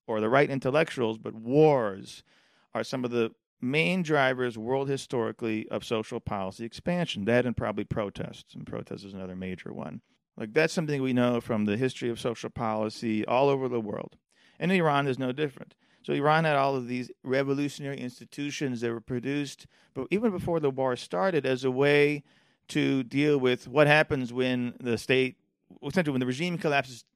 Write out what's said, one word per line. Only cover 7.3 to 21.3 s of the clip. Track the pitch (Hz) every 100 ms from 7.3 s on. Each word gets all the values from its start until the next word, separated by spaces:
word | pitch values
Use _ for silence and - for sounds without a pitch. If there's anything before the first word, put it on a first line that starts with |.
| 120 123
and | 110
probably | 113 104
protests, | 104 117 101 - - - -
and | - -
protest | - - -
is | 98
another | 98 92 92
major | 92 92 -
one. | - 71 - - _ _ -
Like, | 110
that's | 139 160
something | - 151 139
we | 131
know | 123 123 120
from | 120 110 104
the | 104
history | 131 - 123
of | 117
social | 127 113 -
policy | - 113 107 110 - 117 107 -
all | 123 143
over | 135 131
the | 120
world. | 104 - - - _ _ _ -
And | 170
Iran | 190 160 143 143
is | 127
no | 131
different. | 127 151 - - _ _ _
So | -
Iran | 143 143 156
had | 160 139
all | 139
of | 135 120
these | 127 120 -
revolutionary | 131 131 139 143 143 - 139 139
institutions | 123 - 117 - 143 135 139 120
that | 117
were | 117
produced, | 110 123 123 143 139 - - _ _
but | 131 127
even | 202 233
before | 180 175 165
the | 143
war | 135 131 123
started, | - 180 190